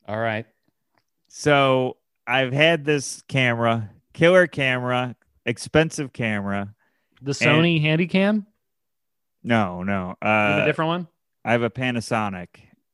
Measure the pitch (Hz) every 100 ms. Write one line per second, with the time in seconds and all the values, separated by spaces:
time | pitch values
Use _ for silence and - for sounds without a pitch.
0 | - 107 113 110 117 _ _ _ _ _
1 | _ _ _ - 147 143 135 131 127 -
2 | _ _ - 127 131 135 160 165 143 147
3 | - - - 139 123 117 117 113 104 -
4 | _ - 165 185 175 - 135 127 123 123
5 | 127 113 _ _ - 123 - 151 160 -
6 | 139 - 117 104 101 101 101 - _ _
7 | _ _ 135 139 120 151 170 165 151 160
8 | 180 190 196 214 196 _ _ _ _ _
9 | _ _ _ _ - 117 95 90 92 98
10 | 90 - 107 107 104 101 101 151 160 175
11 | 170 _ _ _ 117 117 117 127 127 120
12 | - 117 104 92 87 _ _ _ _